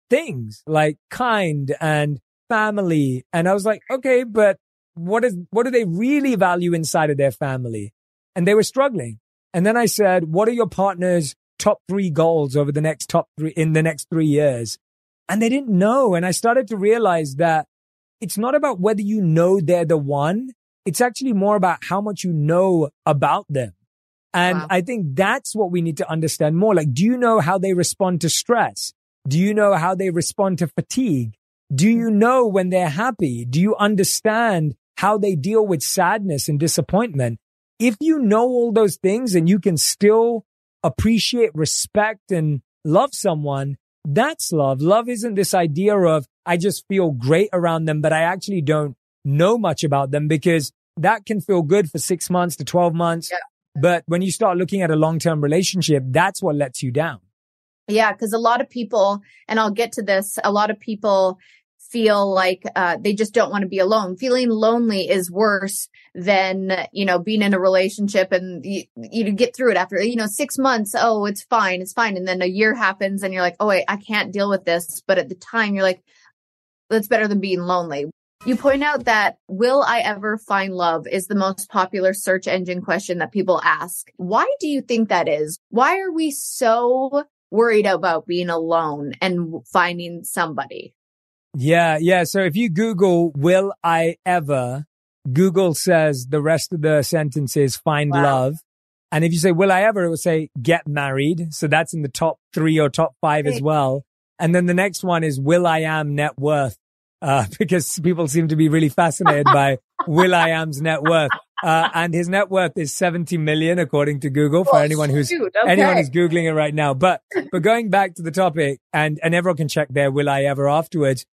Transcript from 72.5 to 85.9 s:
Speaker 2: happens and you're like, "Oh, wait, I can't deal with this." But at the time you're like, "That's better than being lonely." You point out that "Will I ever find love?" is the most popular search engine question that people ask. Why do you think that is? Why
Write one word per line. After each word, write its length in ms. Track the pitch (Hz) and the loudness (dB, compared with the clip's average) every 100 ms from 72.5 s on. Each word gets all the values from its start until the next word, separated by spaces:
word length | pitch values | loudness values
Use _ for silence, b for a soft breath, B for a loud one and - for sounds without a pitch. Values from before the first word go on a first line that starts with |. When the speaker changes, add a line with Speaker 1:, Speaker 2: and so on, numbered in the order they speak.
| 190 220 | 0 0
Speaker 2:
happens 500 | 233 196 196 196 196 | 0 -2 -2 -4 -4
and 100 | 190 | -4
you're 80 | 185 | -2
like, 160 | 180 175 | -2 0
"Oh, 80 | 214 | 0
wait, 160 | 190 - | 0 0
I 80 | 202 | -6
can't 340 | - 214 190 | -4 -4 -2
deal 180 | 202 202 | -2 -2
with 140 | 196 | -2
this." 380 | 170 170 175 - - | 0 -2 -4 -6 -2
But 120 | 190 | 0
at 100 | 175 | -2
the 80 | 185 | -8
time 380 | - 226 208 196 | -6 -4 -2 0
you're 80 | |
like, 180 | 190 185 b b b _ _ _ _ _ - | 0 -2 b b b _ _ _ _ _ -4
"That's 180 | 220 214 | -4 0
better 200 | 226 214 | 0 2
than 120 | 202 | -2
being 220 | 196 180 | -2 -2
lonely." 480 | 175 180 170 143 147 - _ _ - | -2 -2 -2 -6 -8 -12 _ _ -4
You 100 | 254 | 0
point 280 | 277 269 | 2 2
out 220 | 294 285 247 | 0 -2 0
that 320 | 220 202 - - | 0 0 -4 -10
"Will 340 | 190 240 269 | -2 2 2
I 180 | 262 233 | 2 0
ever 380 | - 208 208 214 | -2 -4 -4 -6
find 360 | - 196 190 | -2 -2 -2
love?" 340 | 185 170 165 160 | -2 -2 -2 -4
is 200 | 190 180 | -6 -2
the 80 | 208 | -2
most 340 | 190 190 - | -2 -4 -4
popular 440 | 202 185 196 185 | -2 -2 0 -2
search 340 | 190 - 185 - | 0 -2 -2 -2
engine 340 | 185 180 180 | -4 -4 -6
question 360 | 185 180 202 180 | -4 -4 -4 -4
that 120 | 151 | -4
people 280 | 202 185 165 | -2 0 0
ask. 480 | 165 151 175 - - - | 0 -2 -4 -12 -16 -12
Why 280 | 180 220 427 571 | -2 0 0 -2
do 80 | 311 | -4
you 140 | 277 | -4
think 280 | - 233 220 | -2 -2 0
that 180 | 185 165 | 0 0
is? 300 | 151 151 165 _ | -2 -4 -8 _
Why 300 | 226 269 | 0 2